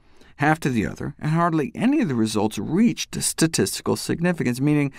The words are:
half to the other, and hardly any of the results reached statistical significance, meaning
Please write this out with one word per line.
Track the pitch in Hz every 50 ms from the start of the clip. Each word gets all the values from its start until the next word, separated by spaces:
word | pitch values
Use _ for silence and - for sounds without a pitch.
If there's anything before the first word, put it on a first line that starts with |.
| _ - - - - - - -
half | 143 151 156 156
to | - 156
the | 123 110 85 60
other, | 50 - 131 135 - -
and | - 151
hardly | 156 165 170 170 160 160 139 - -
any | - 190 247 294 320
of | 247 156
the | 127
results | 117 110 107 110 107 101 107 - -
reached | 196 - 151 196 233 220 139 - - - - -
statistical | - - - - 160 165 160 - - - - - - 113 110
significance, | 110 - - - - 170 180 175 - 131 120 120 127
meaning | 135 147 151 147 143 139 -